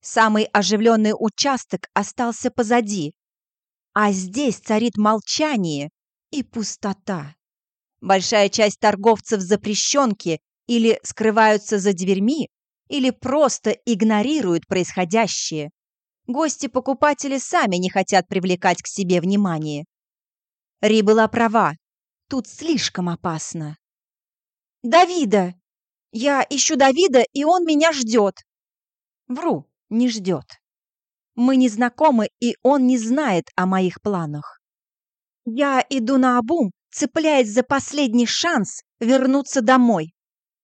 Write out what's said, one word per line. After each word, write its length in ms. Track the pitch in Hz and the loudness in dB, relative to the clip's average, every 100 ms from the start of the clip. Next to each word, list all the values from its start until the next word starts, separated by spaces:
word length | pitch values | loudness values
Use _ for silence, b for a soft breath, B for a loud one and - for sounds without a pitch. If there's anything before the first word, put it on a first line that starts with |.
Самый 440 | - - 220 214 | -4 0 2 2
оживленный 680 | 214 208 202 208 226 226 214 214 | 2 0 0 2 4 4 2 0
участок 680 | 220 - 285 254 - 180 - | -4 -2 -2 -2 -4 -10 -4
остался 600 | - 202 - 240 233 254 | -4 -4 -6 -6 -4 -6
позади. 640 | - 220 240 214 202 147 - _ _ _ _ _ _ _ | -2 0 0 0 -6 -6 -10 _ _ _ _ _ _ _
А 180 | - 208 | -2 0
здесь 460 | 190 185 214 285 190 | 0 -4 -4 -4 -4
царит 380 | - 214 240 208 | -2 0 0 0
молчание 920 | 214 220 - - 311 262 175 156 285 _ _ _ _ | 0 0 -4 -4 -2 -2 -2 -4 -8 _ _ _ _
и 100 | 302 | -8
пустота. 920 | 240 233 208 - 202 196 - 185 143 - _ _ _ _ _ _ | -8 -8 -10 -8 -8 -8 -8 -8 -10 -18 _ _ _ _ _ _
Большая 480 | - 196 180 220 202 | 0 0 2 2 2
часть 320 | 214 214 - | 2 0 2
торговцев 580 | 220 208 208 214 - 214 | 0 2 2 2 0 -4
в 40 | |
запрещенке 1000 | 180 202 208 208 - 285 262 202 180 160 _ _ - | 0 -2 -2 -4 -2 0 0 -2 -4 -6 _ _ -4
или 320 | 233 226 220 | 2 2 0
скрываются 760 | - - 214 214 220 214 208 208 | -4 -2 0 4 4 2 0 -2
за 140 | 190 | 0
дверьми, 560 | 180 185 190 208 311 - _ _ _ _ | -2 -2 0 0 -2 -6 _ _ _ _
или 220 | 285 262 | -2 -2
просто 600 | 240 247 285 277 - 214 | -2 -4 2 2 0 -4
игнорируют 960 | - - 214 220 214 226 311 202 170 - | -4 -4 0 2 2 0 -2 0 -2 -2
происходящее. 1040 | 185 175 - 180 220 220 - - 156 147 _ _ _ _ _ - | -4 -4 -4 -2 -2 -2 -4 -8 -8 -10 _ _ _ _ _ -10
Гости-покупатели 1120 | 247 320 - 269 254 254 269 294 285 277 269 | -4 -4 -4 -6 -6 -4 0 0 0 -4 -6
сами 380 | - 359 247 180 | -2 -2 0 0
не 140 | 185 | -2
хотят 360 | 202 190 190 175 | -2 0 0 0
привлекать 540 | 202 185 180 190 - | -4 -2 0 0 -2
к 40 | - | -6
себе 340 | - 185 180 | -8 -2 0
внимание. 640 | 175 202 202 160 156 147 160 _ _ _ _ _ _ _ _ _ | 0 0 0 -2 -6 -8 -12 _ _ _ _ _ _ _ _ _
Ри 220 | 214 220 | 2 2
была 260 | 202 220 220 | 4 4 2
права. 460 | 240 226 220 180 160 _ _ _ _ _ | 2 0 2 0 -2 _ _ _ _ _
Тут 200 | 269 - | -8 -8
слишком 600 | - 311 277 - - 175 | -10 -4 -2 -2 -4 -6
опасно. 680 | 165 185 160 - 170 151 151 _ _ _ _ _ _ _ _ _ _ | -4 -6 -8 -8 -10 -12 -14 _ _ _ _ _ _ _ _ _ _
"Давида! 720 | 240 330 359 359 247 202 180 180 _ _ _ _ _ | 2 4 4 2 2 2 0 -6 _ _ _ _ _
Я 340 | 226 277 277 - | -4 0 0 0
ищу 280 | 277 - 302 | -2 -2 4
Давида, 480 | 269 269 370 247 226 | 4 4 4 4 2
и 120 | - | 0
он 200 | 294 370 | 2 2
меня 280 | 330 294 320 | 2 2 2
ждет!" 460 | 285 226 226 202 - _ _ _ _ _ _ _ _ _ | 0 0 2 2 -2 _ _ _ _ _ _ _ _ _
Вру, 420 | 254 339 180 - _ _ | -6 -2 -4 -6 _ _
не 180 | 220 247 | 0 0
ждет. 360 | 220 185 165 - - _ _ _ _ _ _ _ | -2 -4 -4 -6 -20 _ _ _ _ _ _ _
Мы 220 | - 247 269 | -2 2 4
не 120 | 254 | 2
знакомы, 600 | 208 240 - 311 240 208 _ | 2 -4 2 2 4 0 _
и 160 | 240 - | -6 -2
он 240 | 254 285 254 | 0 2 2
не 120 | 254 | 2
знает 500 | 220 262 285 180 - | 0 -2 0 -2 -2
о 120 | - 185 | -4 -2
моих 340 | 190 185 - | 0 -2 -4
планах. 600 | - 196 160 147 147 - _ _ _ _ _ _ _ _ | -6 -6 -6 -10 -14 -20 _ _ _ _ _ _ _ _
Я 400 | - 226 285 262 - | -10 -2 0 0 0
иду 280 | 269 220 269 | -2 0 2
наобум, 520 | 254 247 233 339 220 - _ | 4 2 0 -2 -2 -4 _
цепляясь 600 | - 294 330 311 285 226 | -6 -4 0 2 2 2
за 120 | 208 | 0
последний 640 | 247 277 - 285 269 233 233 | 0 -2 -4 -2 0 2 0
шанс 560 | - 339 311 190 - _ _ | -2 -2 -2 -4 -8 _ _
вернуться 600 | 226 262 254 277 269 277 | 0 2 2 0 0 -2
домой. 540 | 220 262 240 196 160 _ _ _ _ _ | 2 4 4 2 -4 _ _ _ _ _